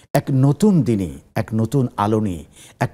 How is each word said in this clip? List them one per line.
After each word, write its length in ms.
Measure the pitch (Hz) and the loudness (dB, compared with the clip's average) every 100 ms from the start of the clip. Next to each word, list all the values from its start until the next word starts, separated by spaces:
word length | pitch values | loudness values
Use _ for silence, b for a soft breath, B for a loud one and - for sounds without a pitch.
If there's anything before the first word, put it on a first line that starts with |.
| b | b
এক 100 | 147 - | -2 0
নতুন 500 | 131 139 - 214 175 | 0 0 2 4 4
দিনে, 280 | 113 104 85 69 _ 113 | 2 0 -2 -8 _ -8
এক 140 | - | -4
নতুন 340 | 110 110 143 120 - | -2 0 0 -2 -2
আলো 220 | 104 110 | 0 0
নিয়ে, 240 | 107 82 - B B - | -2 -6 -12 B B -6
এক 120 | - | -4